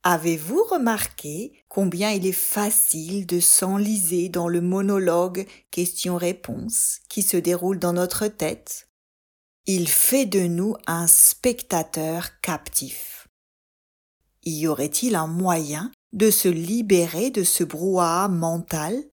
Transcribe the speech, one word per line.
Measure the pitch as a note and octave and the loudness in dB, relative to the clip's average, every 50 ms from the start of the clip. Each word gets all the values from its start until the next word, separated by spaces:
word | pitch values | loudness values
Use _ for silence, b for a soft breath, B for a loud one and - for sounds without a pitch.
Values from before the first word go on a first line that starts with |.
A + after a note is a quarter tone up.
| - | 4
Avez-vous | F3+ F3 D#3+ D#3 E3+ E3 D#3 D3+ E3+ B3 F4+ A#4 | 2 2 2 2 -2 -2 -2 -4 -2 0 0 2
remarqué | - F#4+ E4 B3 A3+ A3 G#3 - - - - - D3 D3 E3 A#3 - _ _ _ _ | 2 2 0 2 0 0 0 -4 -8 -8 -12 -12 -8 -8 -8 -8 -10 _ _ _ _
combien | - G3 G3 F3+ E3+ F3 G3+ G#3+ | -2 0 0 0 0 0 0 0
il | G#3+ G3 F3+ | 0 0 0
est | F#3+ | 0
facile | F#3 - - - - G#3 G3+ G#3+ G#3+ - - - - D#3+ D#3+ E3 F#3+ G3+ F#3+ | -2 -2 -2 -2 -2 -2 0 0 2 2 2 2 0 -4 -4 -6 -6 -6 -2
de | F3 F3 F3 | -2 0 2
s'enliser | E3 - - - F#3+ F#3 F#3+ G3+ G#3 G#3 A3 G3+ F3+ E3 F3+ F3 F3 F#3 | 4 4 4 4 4 2 0 0 0 0 0 -2 0 0 0 0 0 0
dans | F3 F3+ E3+ E3+ | -2 -2 0 0
le | F3 F3 | 0 0
monologue | F3 F3+ F#3+ G3 G3 G3+ G3+ G3 F#3+ F3 E3 E3+ F3+ F#3 F3+ F#3 G3 B B B B B | 2 2 0 2 2 2 2 2 2 4 4 2 2 0 -2 -6 -8 B B B B B
questions-réponses | - F3 F3 F3 - - - F3+ F3 E3+ F3 F3 F3+ F3 - - - - F3+ A3+ A3+ - - - - - _ _ | -4 -2 -2 -2 -2 -4 -4 -2 -2 0 -2 -2 -4 -4 -8 -10 -10 -8 -6 -4 -2 0 0 0 -2 -6 _ _
qui | - G#3 | -4 -2
se | G3+ - - | 0 2 2
déroule | F3 E3+ F3 F3 F3 F3 F#3+ G3 F3 | 2 2 2 0 0 0 -2 -2 0
dans | F3 F3 | 0 0
notre | F3 F3 F3+ F3+ - - G#3 | 2 2 0 0 0 -2 -2
tête ? | G#3 G#3 - D#3 D#3 - - _ - - - - _ _ _ _ _ _ _ _ _ _ _ _ _ _ _ _ | -4 -2 -4 -4 -4 -4 -8 _ -14 -14 -14 -14 _ _ _ _ _ _ _ _ _ _ _ _ _ _ _ _
Il | - F#3+ F3+ F3 D3+ | -2 0 0 0 2
fait | - - - - B3 C#4 C4+ | 2 2 4 4 4 2 2
de | G3 F#3+ G3 | 4 2 2
nous | F3+ F3 E3+ E3+ F#3+ A3 - - - - | 2 2 0 0 0 -2 -4 -4 -6 -4
un | E3 E3+ E3+ | -4 0 4
spectateur | E3+ - - - - - - - B3+ A#3+ - - _ - E3+ D#3+ - - D#3+ D#3 D#3+ E3 E3+ F3 - - _ | 6 6 8 6 4 4 2 0 0 0 0 -4 _ -2 -2 -2 -2 -4 -4 -4 -4 -4 -6 -6 -10 -10 _
captif. | - - D#3+ D3 - - - - C#3 C3 - - - - - - - _ _ _ _ _ _ _ _ _ _ _ _ _ _ _ _ _ _ _ _ _ _ _ | -6 -6 -6 -6 -8 -4 -4 -4 -4 -4 -12 -12 -12 -14 -16 -18 -20 _ _ _ _ _ _ _ _ _ _ _ _ _ _ _ _ _ _ _ _ _ _ _
Y | _ E3+ D#3+ D3+ D#3 | _ -8 -6 -2 -2
aurait-il | D#3+ D3+ - C#3+ D3+ - - A#3+ B3 G#3+ | -2 -2 -2 -4 -4 -2 -2 0 0 0
un | E3+ D#3+ D#3+ | 0 0 -2
moyen | E3 F3 F#3+ F#3 F3 D#3+ D#3 C#3+ D3+ D3+ G3 C4 - _ _ _ | -2 0 0 0 0 0 -2 -6 -8 -8 -8 -10 -12 _ _ _
de | - G3 G#3+ A3 | 0 2 4 4
se | G#3 - - F#3 | 4 4 2 2
libérer | E3+ D#3+ E3+ E3+ A3 A#3+ A3+ G3+ G3 F3 E3+ E3 D#3+ E3 A3+ C4+ | 0 0 -2 -2 -2 -2 2 4 4 4 4 2 -2 -2 -2 -2
de | B3+ G#3 F3+ | 0 0 0
ce | E3 - - | 0 2 0
brouhaha | F3 - - G3 F3 G3 F#3 F3+ F3 E3 E3 F3+ G3 | -2 -4 -4 -4 -2 0 2 2 2 2 2 2 2
mental ? | G3+ F#3 E3 E3 E3 E3 E3+ E3+ - - D#3+ D3+ E3 A3 C4+ D4+ - _ | 0 0 0 0 0 -2 -4 -4 -4 -6 -4 -4 -4 -4 -6 -8 -10 _